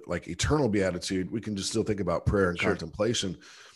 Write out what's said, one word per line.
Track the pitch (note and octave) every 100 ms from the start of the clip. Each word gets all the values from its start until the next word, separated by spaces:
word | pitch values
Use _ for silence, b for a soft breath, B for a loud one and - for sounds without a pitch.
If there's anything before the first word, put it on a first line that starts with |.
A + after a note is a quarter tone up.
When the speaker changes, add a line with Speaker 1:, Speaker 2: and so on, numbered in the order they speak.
| -
Speaker 1:
like, | E2+ -
eternal | E2+ - D3+ B2+
beatitude, | G2+ F#2 F2 - F#2+ F#2
we | A2+
can | A2 G2
just | F2+
still | A2+
think | G#2 G2+
about | F2 E2 -
prayer | G#2 F#2
and | E2+
Speaker 2:
Sure. | -
Speaker 1:
contemplation, | F2+ D#2+ - G#2+ A2+ F#2+ D#2+ B B B